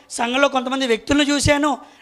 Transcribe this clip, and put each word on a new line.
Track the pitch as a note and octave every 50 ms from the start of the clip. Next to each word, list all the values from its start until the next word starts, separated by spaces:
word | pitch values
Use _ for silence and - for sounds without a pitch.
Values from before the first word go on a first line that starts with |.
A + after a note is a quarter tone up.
| - -
సంఘంలో | - - A#3+ A#3+ B3 C#4 C#4+ C4+
కొంతమంది | C4+ C4 A#3+ B3+ C4+ C4+ C4+
వ్యక్తులను | A#3+ A3+ G#3+ - - C#4+ D4
చూశాను, | D4 C#4 C#4+ C#4 - D4 D4 C#4+ D4 D4 C4 - - - - _